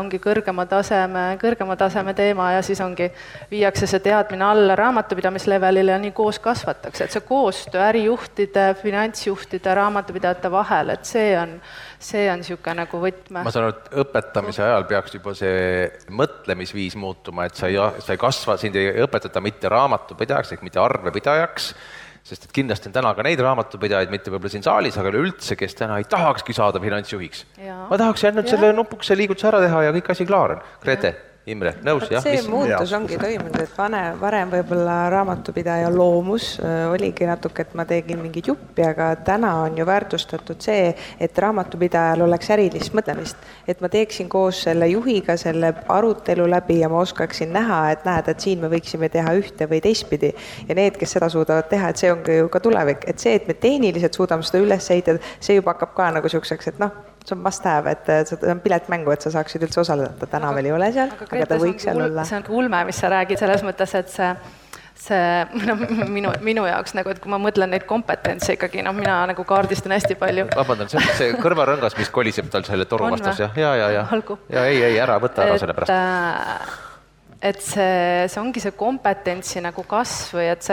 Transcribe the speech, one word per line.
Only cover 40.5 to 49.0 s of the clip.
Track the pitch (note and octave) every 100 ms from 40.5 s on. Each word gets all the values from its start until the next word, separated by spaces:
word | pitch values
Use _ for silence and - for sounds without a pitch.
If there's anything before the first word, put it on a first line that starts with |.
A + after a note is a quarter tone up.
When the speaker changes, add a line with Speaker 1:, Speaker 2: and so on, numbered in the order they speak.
| E3
Speaker 3:
see, | - G#3 E3+ E3 - -
et | E3+ -
raamatupidajal | G3+ G#3 F3+ E3+ F3 E3+ E3 E3
oleks | E3+ E3+ - G#3+
ärilist | F#3 E3 - G#3+
mõtlemist. | F3+ D3+ D#3+ - - - -
Et | F3+
ma | F3+
teeksin | G#3 G#3+ - F3+
koos | F#3+ F#3 F#3
selle | E3+ E3 E3+
juhiga | G3+ B3 G#3 F3+ E3+
selle | E3+ D#3+ E3 D#3+ -
arutelu | F#3 A3+ G#3 - F3 F3
läbi | F3 F3 E3
ja | D#3+
ma | E3
oskaksin | F#3 - D#3+ - E3
näha, | F#3+ A#3 E3+ D#3
et | D#3 F#3
näed, | E3 D#3
et | D#3
siin | G3 F3+
me | D#3+
võiksime | E3 - D#3+